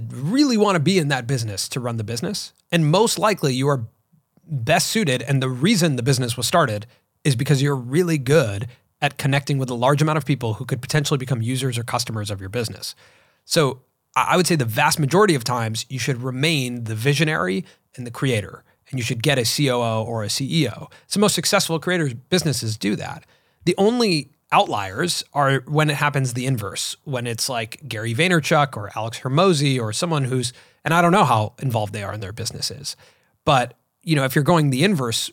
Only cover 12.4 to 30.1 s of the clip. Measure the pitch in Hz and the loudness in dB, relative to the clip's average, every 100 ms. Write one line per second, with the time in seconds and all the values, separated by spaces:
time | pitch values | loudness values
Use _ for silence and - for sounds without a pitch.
12.4 | 95 120 113 - - - - _ _ _ | -6 -4 -4 -8 -12 -14 -20 _ _ _
13.4 | - 170 139 - _ _ _ 131 - 170 | -2 2 2 0 _ _ _ 0 2 2
14.4 | 170 165 113 117 147 160 143 180 208 147 | 2 0 0 2 2 2 2 4 4 2
15.4 | 113 123 110 110 - 131 147 120 131 127 | -2 -2 -2 -6 -8 -6 -4 -4 -6 -2
16.4 | 156 151 123 123 113 110 131 143 156 160 | 0 0 -2 -6 -6 -2 0 2 2 0
17.4 | 185 190 - _ _ - 120 117 139 110 | -2 -2 -6 _ _ -14 -12 -4 0 0
18.4 | 85 - _ _ _ 127 117 117 147 135 | -4 -12 _ _ _ -6 -4 -2 0 2
19.4 | 117 - 139 123 117 110 110 117 101 - | 0 0 0 0 0 -2 -4 -6 -4 -4
20.4 | 139 165 123 - - - _ 196 208 180 | -2 0 0 -4 -14 -20 _ 0 2 2
21.4 | - 196 - 160 180 180 147 117 - 180 | 2 2 2 -2 -2 -2 -2 -6 -2 0
22.4 | 160 120 113 107 202 190 - - - _ | 0 -2 -4 -4 -4 -4 -6 -12 -18 _
23.4 | _ _ 175 180 202 247 226 160 123 _ | _ _ -2 2 2 2 2 0 -4 _
24.4 | _ 175 202 113 95 104 175 - - 143 | _ 2 2 -2 -4 -4 -4 -4 -4 0
25.4 | 135 135 127 147 151 143 147 143 131 120 | 2 2 0 0 2 2 0 0 -2 -2
26.4 | 127 123 98 82 - - - 127 120 113 | -2 -2 -4 -6 -8 -8 -8 -6 -4 -4
27.4 | - 120 110 - 135 110 117 117 180 170 | -4 -4 -6 -10 -10 -6 -2 0 2 2
28.4 | - 156 139 110 101 - 120 - 131 143 | 4 2 2 -2 -10 -8 -8 -6 0 4
29.4 | 196 151 143 131 110 107 180 | 4 4 2 0 -2 -4 -2